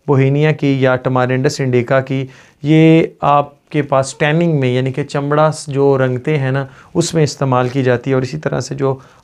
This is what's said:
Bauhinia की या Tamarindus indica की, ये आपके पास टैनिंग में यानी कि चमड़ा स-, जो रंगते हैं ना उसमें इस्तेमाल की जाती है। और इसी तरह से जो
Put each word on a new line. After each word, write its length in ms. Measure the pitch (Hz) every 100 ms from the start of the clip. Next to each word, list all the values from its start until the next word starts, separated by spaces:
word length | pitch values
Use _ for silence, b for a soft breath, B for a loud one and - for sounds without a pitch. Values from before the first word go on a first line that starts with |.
| -
Bauhinia 440 | 135 135 143 151
की 320 | 151 139 135 131
या 140 | 127
Tamarindus 520 | 135 127 127 131 139 147
indica 340 | 135 123 117
की, 380 | 135 135 135 131 B B B
ये 520 | 143 160 160 160 - -
आपके 580 | 143 143 143 - _ 151
पास 360 | 131 135 135 -
टैनिंग 400 | 151 156 170 156
में 160 | 131 123
यानी 160 | 131
कि 120 | 131
चमड़ा 480 | 143 147 143 147 156
स-, 180 | 156 -
जो 280 | 135 139 135
रंगते 400 | 131 127 123 151
हैं 140 | 135
ना 180 | 135 131 B B 175
उसमें 280 | 170 165
इस्तेमाल 460 | 151 - 135 123 127
की 140 | 127
जाती 260 | 127 120 -
है। 60 | 131
और 80 |
इसी 140 | 131 156
तरह 220 | 147 143
से 160 | 135 139
जो 260 | 135 135 B B